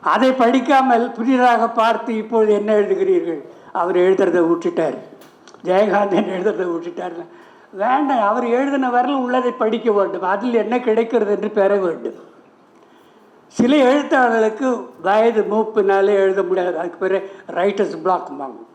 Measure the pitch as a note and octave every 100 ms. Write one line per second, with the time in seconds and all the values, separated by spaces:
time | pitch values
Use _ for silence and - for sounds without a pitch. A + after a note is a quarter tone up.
0 | - F3+ C4 B3+ A#3 C4 B3+ C4+ C4 A#3+
1 | A#3+ - A3+ C4 B3 A#3 A3+ A#3 A3 A3
2 | A3 A3 G#3+ A#3 G#3+ G#3 G#3 G#3+ G3 F#3+
3 | F#3 F3+ E3+ D#3 - - - - F3 F3+
4 | F3+ F#3+ F#3+ F3 E3 E3+ F#3 - D#3+ B2
5 | - - - _ - - - F#3 G#3 G3+
6 | G3+ F3+ F#3+ F#3 F#3+ G3 F3+ E3+ E3+ F3
7 | F3+ E3+ E3 - - - - F#3+ G#3 C4+
8 | C#4+ B3+ G3+ A#3 A#3+ A#3+ C#4 C#4 C4 A#3+
9 | B3+ C#4 B3 B3 B3 A#3 A3 A3+ A3+ G3+
10 | F#3+ F3 F3+ - B3+ A#3 G#3 B3 B3 A3
11 | A#3 B3 G#3 G3+ G#3 G#3+ G3 G3+ F#3 D3
12 | A2+ - - - _ _ _ _ _ _
13 | _ _ _ _ _ - A#3+ D4 B3+ C#4+
14 | C4+ D4 B3 A3+ A3 A3 C4 A#3 - -
15 | F3 G#3 A3+ A3 F#3 G#3+ G#3+ A3+ G3 G3
16 | G3 G3+ G3 F#3+ F3 F#3 F3+ D#3+ F3 -
17 | F#3+ F#3+ F#3+ - - D#3+ F#3+ G3+ F#3+ D3+
18 | D#3+ F3+ F3 C#3 C3+ A2 A2+